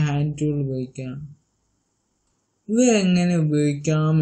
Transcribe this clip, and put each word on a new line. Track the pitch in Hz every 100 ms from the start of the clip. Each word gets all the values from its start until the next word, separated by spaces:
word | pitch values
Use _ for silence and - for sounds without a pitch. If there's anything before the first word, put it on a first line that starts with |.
| 151
hand | 143 151 147
tool | 151 147
ഉപയോഗിക്കുക. | 139 131 127 - 131 131 147 147 _ _ _ _ _ _ _ _ _ _ _ _ -
ഇവ | 220 247 214
എങ്ങനെ | 190 180 175 175
ഉപയോഗിക്കാം | 156 147 147 143 151 156 156 156